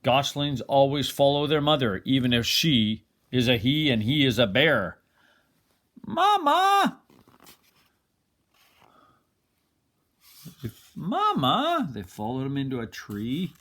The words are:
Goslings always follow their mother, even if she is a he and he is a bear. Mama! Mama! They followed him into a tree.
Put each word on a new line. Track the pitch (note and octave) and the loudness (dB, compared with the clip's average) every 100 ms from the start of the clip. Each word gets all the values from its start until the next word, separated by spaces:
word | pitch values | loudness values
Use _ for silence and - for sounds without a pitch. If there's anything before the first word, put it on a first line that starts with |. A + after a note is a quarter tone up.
Goslings | - B2+ C#3 C#3+ C#3+ C3+ | 2 0 0 -4 -4 -4
always | - C3+ C#3 C#3+ C3 | 0 4 4 2 -4
follow | - C#3 C#3+ D3 | 2 2 2 0
their | D3+ | 0
mother, | D3 D3+ B2+ F#2+ | 2 2 0 -2
even | - C3 B2+ | -2 0 2
if | A#2+ | 0
she | A2 - E3 C3 G#2+ A2 _ _ _ | 0 0 2 2 2 -2 _ _ _
is | B2 A#2+ | -2 0
a | B2 | 2
he | A2 D3+ D#3 | 0 0 0
and | A#2 | 0
he | G#2+ D3+ | 0 2
is | C3+ A2 | 2 2
a | A#2 | 0
bear. | F#2+ D#3 C3 F2+ - _ _ _ _ _ _ _ _ _ - | 2 2 2 -2 -10 _ _ _ _ _ _ _ _ _ -20
Mama! | - - F#4+ G4+ D4+ D#4+ F#4+ G4+ E4 - _ _ _ _ - - _ _ _ _ _ _ _ _ _ _ _ _ _ _ _ _ _ _ _ _ _ _ _ _ _ _ _ - D#3+ - A#2 - - | -10 -2 2 2 2 2 2 2 0 -2 _ _ _ _ -20 -20 _ _ _ _ _ _ _ _ _ _ _ _ _ _ _ _ _ _ _ _ _ _ _ _ _ _ _ -20 -20 -14 -14 -14 -20
Mama! | - D#3 D#4 G#4+ G4 C3 E3+ D4+ E4+ G#3 | -12 -4 0 0 2 2 2 0 0 -2
They | A2 | -6
followed | F#2+ - G#2+ C3 | -12 -10 -8 -6
him | C3+ C#3 | -4 -4
into | C3+ C3 | -4 -6
a | A2+ | -8
tree. | - - G#2 A2 C#3 F#3 - | -12 -12 -8 -6 -6 -6 -10